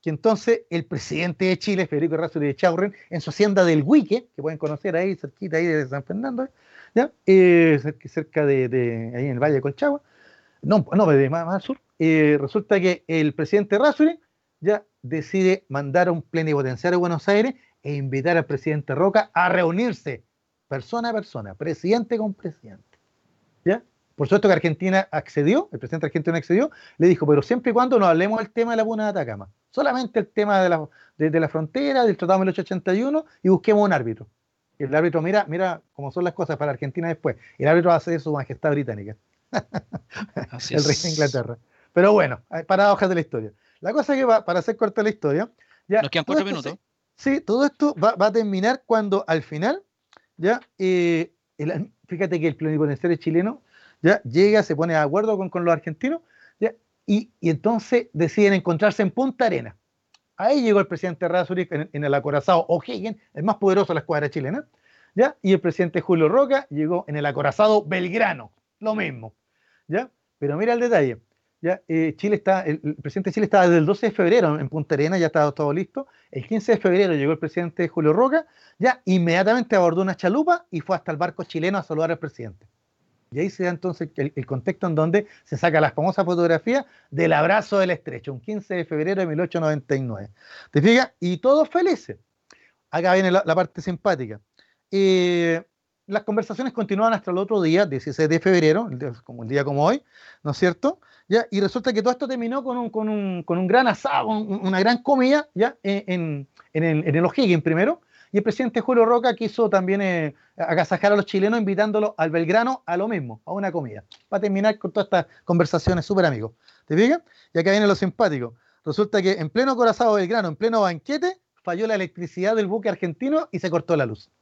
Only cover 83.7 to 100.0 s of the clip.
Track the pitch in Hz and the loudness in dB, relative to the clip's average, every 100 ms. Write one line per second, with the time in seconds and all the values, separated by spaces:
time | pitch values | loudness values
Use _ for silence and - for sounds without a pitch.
83.7 | 175 185 170 - - 143 151 123 131 196 | -4 -6 -6 -10 -6 -6 -6 -6 -6 -4
84.7 | 180 180 156 160 196 208 - _ 135 170 | -4 -2 0 2 2 -2 -18 _ -2 2
85.7 | 156 151 - 170 185 175 175 170 165 226 | 2 2 0 -2 0 -2 0 2 2 0
86.7 | 269 269 _ _ 143 165 156 160 208 208 | -2 -4 _ _ -2 2 2 2 0 0
87.7 | 202 185 170 - 127 143 131 - 214 196 | 0 0 -2 -8 -12 -12 -12 -10 -10 -6
88.7 | 180 165 151 160 196 180 151 175 175 156 | -8 -4 -4 -2 -2 -2 -2 -4 -2 -2
89.7 | 151 - 135 127 104 101 _ - - - | -2 -2 -4 -4 -8 -12 _ -20 -20 -2
90.7 | 147 170 240 254 _ 180 180 254 285 311 | 2 6 4 2 _ -4 -2 2 2 2
91.7 | 339 370 320 - - _ _ _ _ _ | 0 0 -2 -6 -18 _ _ _ _ _
92.7 | _ _ 160 180 185 190 185 170 165 180 | _ _ -2 2 4 4 2 2 0 0
93.7 | - 180 180 208 160 117 104 _ _ _ | -4 -8 -4 -2 -2 -4 -12 _ _ _
94.7 | _ _ 196 190 185 180 175 170 165 165 | _ _ 0 4 4 2 2 0 -2 -6
95.7 | _ _ _ - 202 208 208 - 208 254 | _ _ _ -6 -6 -2 -4 -4 -6 -6
96.7 | 247 202 196 226 214 - 180 196 214 165 | -4 -4 0 0 0 -2 -4 -2 0 2
97.7 | 170 196 135 - 135 156 160 190 180 156 | 2 2 -2 -6 -2 0 2 4 4 4
98.7 | 165 226 127 139 117 - 120 113 143 139 | 2 -2 -8 -10 -12 -18 -14 -4 -2 -2
99.7 | 143 160 277 | 0 2 0